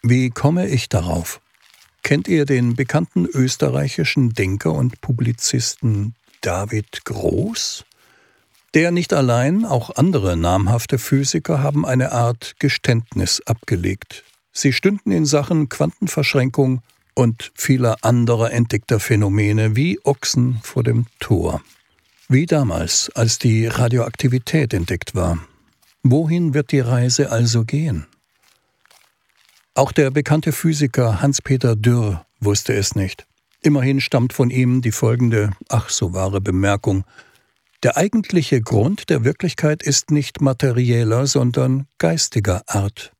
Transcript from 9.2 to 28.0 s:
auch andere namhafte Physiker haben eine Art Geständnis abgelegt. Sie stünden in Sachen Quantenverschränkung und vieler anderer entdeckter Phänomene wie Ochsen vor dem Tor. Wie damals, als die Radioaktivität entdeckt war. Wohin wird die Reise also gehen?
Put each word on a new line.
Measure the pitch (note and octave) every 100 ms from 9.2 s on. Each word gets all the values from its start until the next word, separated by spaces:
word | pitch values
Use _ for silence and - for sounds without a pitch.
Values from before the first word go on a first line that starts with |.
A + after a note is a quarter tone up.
| C3 A#2+ C3 F#3
auch | A3+ C3 - -
andere | E3+ E3 F#2+ E2+
namhafte | E2+ F#2 G2 A#2 - B2+
Physiker | - C3+ C#3 D#3+ - D3+
haben | C#3+ D3 D#3
eine | B2+ B2+
Art | A#2+ A#2 A#2 - -
Geständnis | C#3 - - A#2 A#2 G2 F2+ - -
abgelegt. | A2+ - F#2 F2+ G2 - - _ _ _
Sie | - C#3
stünden | B2 F#3+ G#3 -
in | F3+ D3+
Sachen | D3 C#3+ E3 C#3+
Quantenverschränkung | - E3 - F3+ - C#3 C#3+ B2+ B2 C3 C3 _ _ _
und | - B2 A2+ - -
vieler | - C3 A#2+ -
anderer | - B2 A#2 A#2 A2+
entdeckter | A#2+ A2+ G#2+ - A2
Phänomene | - G#2+ G#2 G2+ G#2 G#2+ A2 A2
wie | D#3+ G3
Ochsen | - C#3 - - B2 A#2+
vor | - -
dem | A#2+ A#2 A#2+ _
Tor. | - G2 E2+ - - _ _ _ _ _ _
Wie | C3 E3+
damals, | D#3 B2+ E2 E2+ - - -
als | A#2 -
die | A#2+ A2 A2+
Radioaktivität | - A#2+ B2 A#2+ - B2+ B2 - D#3+ A#2
entdeckt | G2 E2+ F2+ - -
war. | F2 E2+ - _ _ _ _ _
Wohin | B2 C3+ D#3+ F3 E3
wird | C#3 C#3+
die | C#3+
Reise | A#2+ B2 B2 B2 C#3+
also | A2+ A#2+ A#2
gehen? | A2+ C#3+ D#3+ F2